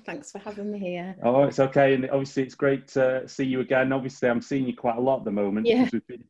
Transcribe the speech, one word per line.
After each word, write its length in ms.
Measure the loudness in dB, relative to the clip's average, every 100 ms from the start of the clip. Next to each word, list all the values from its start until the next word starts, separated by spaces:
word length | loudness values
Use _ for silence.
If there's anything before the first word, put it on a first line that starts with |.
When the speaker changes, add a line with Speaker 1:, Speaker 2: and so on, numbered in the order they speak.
| -10
Speaker 1:
thanks 240 | -12 -14
for 80 | -14
having 340 | -14 -10 -8
me 60 | -6
here. 360 | -6 -6 -8 -4
Speaker 2:
Oh, 200 | 2 4
it's 160 | 4 2
okay, 340 | 2 4 4
and 160 | 4 0
obviously 360 | -2 -2 -4
it's 100 | -4
great 340 | -2 0 0 -2
to 400 | 0 2 0 -6
see 160 | -4
you 160 | -2 -2
again. 320 | 0 2 2
Obviously, 380 | 0 -4 -2 0
I'm 100 | 0
seeing 260 | -2 -2 -2
you 80 |
quite 220 | -2 -2 0
a 40 |
lot 180 | 0 0
at 60 |
the 60 | -2
moment 360 | -2 0 0 2
Speaker 1:
Yeah. 180 | 2
Speaker 2:
because 80 | 2
we've 140 | 0 -6
been 180 | -14 -6